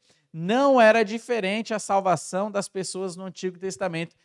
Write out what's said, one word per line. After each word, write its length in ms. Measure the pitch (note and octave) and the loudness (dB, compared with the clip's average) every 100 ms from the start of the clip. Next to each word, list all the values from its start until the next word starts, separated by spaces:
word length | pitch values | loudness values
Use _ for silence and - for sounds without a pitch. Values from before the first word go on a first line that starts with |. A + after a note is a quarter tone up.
| _ _ _ | _ _ _
Não 480 | D#3+ E3+ A#3+ C#4 C4 | -8 -2 2 4 8
era 220 | A3 A3+ | 8 6
diferente 720 | G#3 A3+ - A#3+ F#3+ G#3+ A3 G#3+ | 2 -2 -4 -4 -2 -4 -4 -6
a 40 | |
salvação 680 | - G3 F#3 D#3+ - F#3 G#3 | 0 0 2 0 -2 -6 -4
das 180 | G3+ - | -4 -6
pessoas 480 | F#3+ F3 F#3 F#3+ F3 | -6 -8 -6 -8 -8
no 80 | |
Antigo 360 | F#3+ - F#3 F3 | -14 -8 -8 -8
Testamento, 560 | F#3+ F#3 F3+ E3 E3+ _ | -8 -6 -6 -4 -8 _